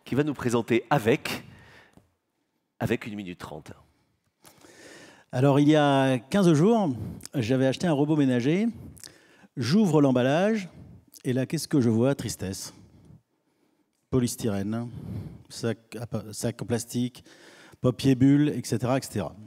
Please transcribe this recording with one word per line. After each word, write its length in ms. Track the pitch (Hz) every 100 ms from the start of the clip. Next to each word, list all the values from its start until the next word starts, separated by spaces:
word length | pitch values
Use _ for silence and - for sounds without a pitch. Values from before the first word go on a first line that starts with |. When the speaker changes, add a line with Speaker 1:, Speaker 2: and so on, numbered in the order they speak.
Speaker 1:
qui 100 | -
va 80 | 120
nous 120 | 151
présenter 500 | 135 123 117 - 117 -
avec, 540 | 147 110 117 - - - - - - _ _ _ _ _ _ _ _ _ -
avec 260 | - 117 120
une 80 |
minute 240 | 104 95 87
trente. 340 | - 78 - - _ _ _ _ _ _ - _ - - - - - - _
Speaker 2:
Alors, 260 | 127 139 139
il 100 | 147
y 80 | 151
a 420 | 147 135 135 127
quinze 340 | - 202 175
jours, 380 | 147 185 233 180 117 - - -
j'avais 320 | - 110 131 131
acheté 200 | 127 180
un 60 |
robot 240 | 139 147 156
ménager. 500 | 135 123 123 175 226 - - - - - _ _ - -
J'ouvre 460 | 117 196 202 151
l'emballage, 680 | 143 127 127 151 202 220 180 - - - _ -
et 80 | -
là, 140 | 127 127
qu'est-ce 220 | 160 -
que 120 | 151
je 80 | 117
vois ? 260 | 110 127
Tristesse. 600 | 139 110 85 92 98 - - - - - - _ _ _ _ _ _ _ _ _
Polystyrène, 800 | 131 120 - 117 101 98 113 120 - - - - - -
sac, 480 | - 117 110 _ 110 117 110 101
sac 280 | 104 120 -
en 60 | 101
plastique, 580 | 117 - 120 123 - - - - - - -
papier 340 | 127 - 135
bulle, 360 | 127 135 143 147
et 120 | 120
cetera, 340 | - 120 117 135
et 40 |
cetera. 320 | - 107 80 90